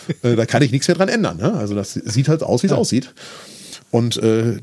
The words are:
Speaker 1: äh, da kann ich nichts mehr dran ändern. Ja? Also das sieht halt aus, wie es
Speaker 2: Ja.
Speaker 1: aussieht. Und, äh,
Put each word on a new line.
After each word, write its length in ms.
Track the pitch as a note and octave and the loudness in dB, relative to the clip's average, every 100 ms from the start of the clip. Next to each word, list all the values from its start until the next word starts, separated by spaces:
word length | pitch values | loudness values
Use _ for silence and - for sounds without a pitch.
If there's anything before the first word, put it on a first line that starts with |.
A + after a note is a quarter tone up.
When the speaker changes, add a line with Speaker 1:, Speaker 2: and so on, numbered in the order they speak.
| - - | -8 -2
Speaker 1:
äh, 140 | B2 A2+ | 0 2
da 100 | A#2 | 2
kann 160 | A#2+ | 2
ich 100 | C#3+ | 2
nichts 160 | C3+ - | 2 2
mehr 100 | E3+ | 2
dran 120 | G3 | 2
ändern. 300 | A#3 D#3 E2+ | 0 0 -2
Ja? 100 | C#3+ | -2
Also 200 | G3+ G#2 | -2 -2
das 200 | G#2 G2 - | -4 -6 -8
sieht 320 | - G#2+ C#3 | -4 0 2
halt 140 | D#3+ | 0
aus, 180 | - B2+ | 2 0
wie 60 | G3 | 2
es 40 | |
Speaker 2:
Ja. 40 | C#3+ | 2
Speaker 1:
aussieht. 340 | G3+ B2+ - - - - - - - - - | 2 0 -2 -10 -20 -20 -20 -20 -20 -20 -2
Und, 280 | A#2+ A#2 A2+ | 0 0 0
äh, 400 | A2 A2 A2+ A2 | 0 2 0 -2